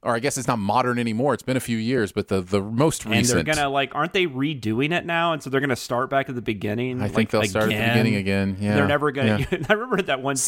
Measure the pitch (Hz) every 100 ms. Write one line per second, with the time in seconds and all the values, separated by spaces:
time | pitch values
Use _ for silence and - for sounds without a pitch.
0 | - 117 135 135 127 120 98 110 123 120
1 | 117 110 143 117 - 131 - 113 110 131
2 | 101 - 98 95 90 101 98 117 160 -
3 | 110 113 120 120 - 151 143 139 135 -
4 | 160 196 175 131 139 147 107 110 147 175
5 | 170 170 170 156 135 135 139 135 - 123
6 | 131 139 135 123 113 107 104 110 127 127
7 | 104 110 110 110 107 101 107 104 117 117
8 | 110 104 95 98 98 95 104 107 - 143
9 | 147 135 120 104 135 185 139 208 254 202
10 | 185 135 131 135